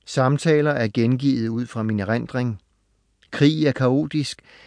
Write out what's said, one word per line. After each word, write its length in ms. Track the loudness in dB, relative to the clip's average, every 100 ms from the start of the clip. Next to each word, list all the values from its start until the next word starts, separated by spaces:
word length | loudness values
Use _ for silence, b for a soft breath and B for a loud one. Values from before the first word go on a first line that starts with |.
| -8
Samtaler 640 | 0 2 2 2 2 2
er 160 | 0 -2
gengivet 600 | 0 2 2 0 0 -2
ud 180 | -4 -6
fra 180 | -4
min 160 | -2 -2
erindring. 640 | -2 -2 -2 -4 -4 -4 _ _ _ _ _ _ _
Krig 340 | 2 2 4 0
er 60 |
kaotisk, 720 | 2 2 2 0 -4 -4 -8 b b